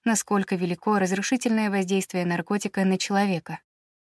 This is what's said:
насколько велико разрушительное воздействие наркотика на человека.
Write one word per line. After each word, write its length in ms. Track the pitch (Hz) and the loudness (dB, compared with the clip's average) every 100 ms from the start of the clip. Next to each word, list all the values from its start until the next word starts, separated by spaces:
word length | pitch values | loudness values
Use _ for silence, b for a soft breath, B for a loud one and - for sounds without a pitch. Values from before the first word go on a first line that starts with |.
насколько 520 | 233 220 - 208 190 185 | -2 -2 0 -2 0 -2
велико 440 | 180 175 - 208 | -2 -2 0 2
разрушительное 720 | 185 190 202 254 240 220 214 | 2 0 0 0 2 0 0
воздействие 560 | 196 185 196 185 185 175 | 0 0 0 0 -2 0
наркотика 600 | 175 170 208 202 - 190 | -2 -2 -2 -2 0 2
на 120 | 185 | 2
человека. 600 | - 196 202 175 - 165 _ _ _ _ | 0 0 2 -2 -6 -14 _ _ _ _